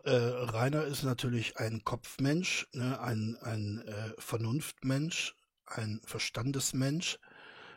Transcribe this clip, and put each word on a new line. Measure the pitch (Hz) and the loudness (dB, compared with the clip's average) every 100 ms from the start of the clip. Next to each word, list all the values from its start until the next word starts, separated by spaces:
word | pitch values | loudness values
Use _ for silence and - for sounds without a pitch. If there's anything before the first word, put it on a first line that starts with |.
äh, | - 131 | 4 4
Rainer | 120 123 120 110 127 151 151 | 4 2 0 2 4 4 2
ist | 143 | 0
natürlich | 135 123 127 120 110 - | 0 2 2 2 0 0
ein | 110 113 | -2 -2
Kopfmensch, | - 117 - - 135 156 185 - - | -2 -4 -6 0 2 4 2 0 -2
ne, | 139 123 131 | -2 -2 0
ein, | 127 110 110 117 | 0 0 0 -2
ein, | - 110 104 110 - | -4 -2 -2 -4 -6
äh, | 104 110 113 | -6 -6 -8
Vernunftmensch, | - 117 110 135 - - 131 135 156 - - - _ _ - | -4 0 2 0 -2 -4 0 2 2 -2 -4 -6 _ _ -10
ein | - 107 107 | -4 -2 -4
Verstandesmensch. | - 113 - - 120 139 - 135 135 156 180 - - - - - - | -6 -4 -4 -2 0 2 0 2 2 2 0 -4 -10 -20 -20 -18 -18